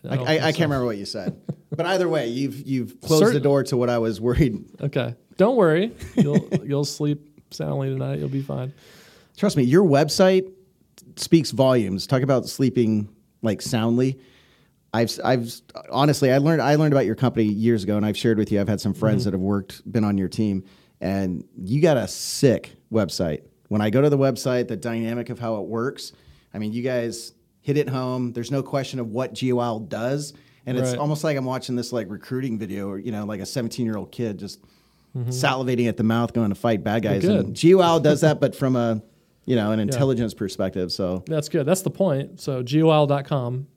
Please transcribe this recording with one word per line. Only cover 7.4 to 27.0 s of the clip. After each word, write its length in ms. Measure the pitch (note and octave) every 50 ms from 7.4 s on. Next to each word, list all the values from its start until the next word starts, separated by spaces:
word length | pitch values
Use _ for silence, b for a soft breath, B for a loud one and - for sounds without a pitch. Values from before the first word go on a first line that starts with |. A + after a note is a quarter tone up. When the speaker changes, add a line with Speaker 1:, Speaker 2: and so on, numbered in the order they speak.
| _ _
Speaker 1:
soundly 380 | - - D#3 D3+ C#3+ C#3 C3+
tonight. 320 | C3+ C3+ C3 C3+ C3+ C#3 D3
You'll 80 | D3
be 140 | C#3 C3+ C3+
fine. 320 | C3+ C#3 C#3+ C3+ B2+ C3+ - B B B B B B B B B B B B
Speaker 2:
Trust 180 | - - G#3 -
me, 80 | D3 B2
your 220 | B2 C#3 F3+ G#3
website 640 | E3+ C#3+ C#3 D#3 D3 - - F#3+ F#3 F#3+ F#3+ F#3+ - - _ _ _ _ _ _ _ _ - - - -
speaks 360 | - - - E3+ E3 C3 -
volumes. 560 | A#2 A2 C3 C3 B2+ B2 G#2 F#2+ F#2+ F#2+ -
Talk 160 | - C#3 B2+ B2+
about 220 | C3 C3+ B2 -
sleeping, 600 | - - - C#3 B2 - C3 A#2 G#2+ A2 G#2 G#2 G#2 - _ _ _ _ _
like, 200 | - A2+ G2 -
soundly. 580 | - - C3 A2+ A2 A#2 A#2 B2 B2+ C3 C3+ b b b b b b b b b b b b _ _ _ -
I've, 240 | A2+ A#2 G#2+ - - -
I've, 260 | A#2 C3 B2 A#2 A#2 - - _ _ - - - -
honestly, 400 | D2+ A#2+ C#3+ D3+ D3 - C#3+ C3 B2+
I 60 | C#3
learned, 220 | C#3 D#3 E3 D3+
I 140 | A#2 C3+ D3
learned 160 | D3+ D#3 D3+ C#3
about 120 | C3+ A#2
your 100 | F#2+ A2
company 300 | - C3 A#2+ B2 A#2+ A2
years 380 | G#2+ G#2 G2+ A2 A#2 A#2 G#2+ F#2+
ago, 100 | F#2 G#2
and 100 | G#2 G#2
I've 120 | G#2+ G2+
shared 200 | - - A#2+ A2+
with 140 | G#2 G#2+ G2+
you, 80 | G#2+ G2
I've 80 | G2+
had 140 | G#2+ G#2 -
some 120 | - G#2 F#2+
friends 280 | - A2 A2 G#2 G2
Speaker 1:
Mm-hmm. 60 | -
Speaker 2:
that 60 | G#2 F2+
have 60 | F#2
worked, 480 | F#2 G2 G2+ G2+ G2 - - - _ -
been 140 | G2 A#2 G#2+
on 140 | G#2 G2+
your 100 | G2 F#2+
team, 380 | F2 - - A2 G#2 G2 F#2+ F#2 b b b b b b _
and 460 | - F2+ G2 G2 G2 F#2 F2+ - - _ _
you 240 | A#2+ - F#2 A#2+ D3
got 140 | D#3+ E3+ D3
a 140 | B2 G2+ F#2+
sick 680 | - - - - - - - C3+ A2 - - - - _ _ _
website. 520 | A2 A2 G2+ D#2+ - - F#2+ E2 D2+ - - - _ _ _ _
When 100 | G2+ G#2+
I 120 | G#2 A2
go 100 | G2+ C3
to 80 | C#3+ D3+
the 80 | D3
website, 500 | C3+ C3+ C3+ B2 - - C3+ B2+ B2 B2
the 80 | - A#2
dynamic 540 | G2 - A#2+ A2+ A2+ A2+ A2+ A#2 A#2+ A#2 B2+
of 100 | B2 -
how 220 | A#2+ A2+ A2 G#2
it 60 | F#2
works, 440 | E2 A2 A2+ A#2 C#3 - - - - b b b b b b b b -
I 60 | G#2
mean, 140 | G#2+ G#2+ A2
you 100 | A#2+ A#2+
guys 480 | C3 B2+ B2